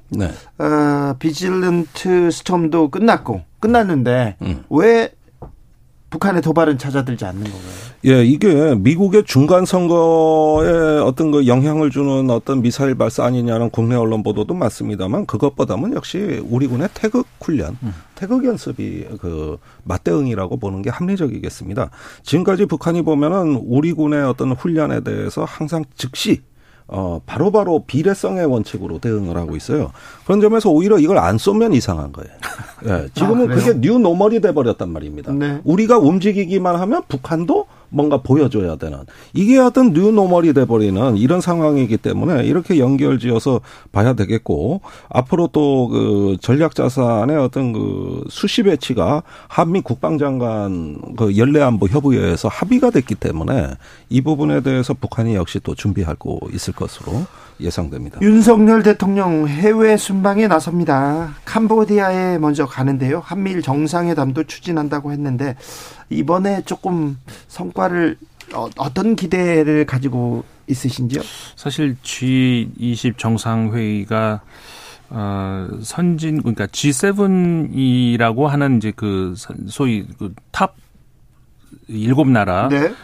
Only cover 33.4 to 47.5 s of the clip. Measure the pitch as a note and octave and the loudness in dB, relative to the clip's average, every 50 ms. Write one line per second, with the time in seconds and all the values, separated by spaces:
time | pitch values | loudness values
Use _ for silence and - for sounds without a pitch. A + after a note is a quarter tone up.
33.4 | B3 G#3+ B2+ - F#3+ A#3+ A3+ A#2+ A2+ E3+ A3+ B3+ A3+ F3 E3+ F3+ G3+ G#3+ A#3 A3+ | 2 2 2 2 4 4 2 4 4 4 4 4 4 4 4 4 4 2 4 2
34.4 | F3+ F#3+ D3+ D3+ B2+ A2+ G2 - - F2 E2 D#2 D2+ D2+ D2+ - C#3 C3+ C#3 C#3+ | 2 2 2 2 2 0 0 -2 -4 -8 -8 -8 -10 -10 -12 -12 -8 -6 -4 -2
35.4 | C#3+ C#3+ C#3+ C#3+ - - E3 F#3+ A3 G#3+ B3 A#3 E3+ C#3 F3 F#3+ E3+ G#3+ G3 G3+ | -2 -2 -4 -4 0 0 2 2 4 4 4 6 6 4 4 4 2 0 0 0
36.4 | G3 E3 F#3+ F#3+ F3+ F3+ F3 E3+ F#3 G3 C4+ F4 F4 - - C3 C3 - E3+ D#3+ | 0 0 0 0 0 0 0 0 0 0 -2 -2 -2 -4 -8 -8 -6 -4 -4 -2
37.4 | F3 E3 D#4 G#4 G4+ - - - - - - D3 D3 D3+ C#3+ C3 C3 - C3 D3+ | -2 0 0 0 -2 -4 -10 -20 -16 -6 -2 0 0 2 0 0 0 2 2 4
38.4 | D3 B2 B2 A2 F#2+ E2+ D#2+ C#2+ - D#2 C#2+ C#2 C#2 - - - - - - - | 4 2 0 0 -2 -2 -4 -6 -8 -8 -10 -10 -14 -18 -20 -20 -18 -8 -4 0
39.4 | G3 G#3+ C4 C4+ B3+ B3 B3 C4+ C4 A#3 D3+ D#3 F#3+ G#3+ A3 G#3+ G3 F3+ F3 F3 | 2 4 6 6 6 4 4 4 4 4 6 4 4 4 4 4 4 4 4 4
40.4 | E3 E3 C#3 C#3 B2+ - A#2 A2 G#2+ G2+ F#2+ F#2+ B2 C#3 A2 G2 A2+ B2+ F3 F3+ | 4 4 4 4 4 4 4 2 2 2 2 2 2 2 2 2 2 2 2 0
41.4 | E3+ F3 F3 E3+ D#3 D3+ D3 C#3 B2+ G#2 A2+ - - G#2 F#2+ G2+ - E3 F3 B2+ | 0 0 0 0 2 2 2 2 2 2 0 -2 -2 -2 -2 -2 0 0 0 0
42.4 | A2+ A2+ C#3+ F3+ E3+ - F#3 D3+ B2 B2+ C#3 C3+ D3 C#3+ C3+ B2 A#2+ B2 A#2 A2 | 0 0 0 0 0 0 2 2 4 4 2 2 2 2 0 0 0 0 0 0
43.4 | - C#3 B2+ A2 - - - - - - - G2 G#2 B2+ C3 - G2+ F#2 A2 A2 | 0 0 0 0 -2 -6 -16 -20 -16 -6 -2 0 2 2 2 0 0 -2 -2 -2
44.4 | - - F2+ C#2+ D#2+ A2+ E3 G3 - - - - - - - - B2+ - - E3 | -2 -2 -2 -2 -2 -2 -4 -4 -8 -12 -20 -20 -16 -6 -2 -2 -2 0 0 0
45.4 | E3+ D#3+ - D#3 D3+ C#3+ C3+ C3 B2 A2+ A2+ A2+ A2 G#2+ G#2 G2+ G2+ G2 F#2+ F2+ | 0 0 2 2 2 2 2 2 2 0 0 0 0 2 2 2 2 0 0 -2
46.4 | - - B2 D3 E3 D#3 - - B2+ B2 - C3+ B2 A#2+ A#2 A2 G#2+ C3 D#3 D#3 | 0 0 2 2 2 0 0 0 -2 -2 0 0 0 2 2 2 0 0 0 0
47.4 | C3 B2+ | 0 0